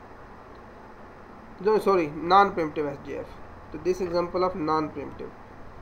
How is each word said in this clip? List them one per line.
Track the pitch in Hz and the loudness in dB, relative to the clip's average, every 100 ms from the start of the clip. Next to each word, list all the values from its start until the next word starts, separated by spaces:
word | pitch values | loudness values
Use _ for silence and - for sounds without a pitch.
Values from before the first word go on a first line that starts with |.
| - - - - - - - - - - - - - - - - | -18 -18 -18 -18 -18 -18 -18 -18 -18 -18 -18 -18 -18 -18 -16 0
no, | 190 214 | 4 6
sorry, | 202 190 151 156 170 | 6 4 4 0 6
non-preemptive | 190 196 180 156 156 143 | 8 8 4 -2 -2 -4
S | 143 139 | -4 -8
J | 123 | -8
F। | - - - - - | -10 -14 -16 -16 -14
तो | 151 160 | -4 0
this | 185 | 0
example | 180 175 175 180 | 2 2 2 2
of | 185 190 156 | 2 0 2
non-preemptive | 156 156 147 135 - - - - - - - | 2 0 -4 -10 -10 -12 -12 -16 -16 -16 -16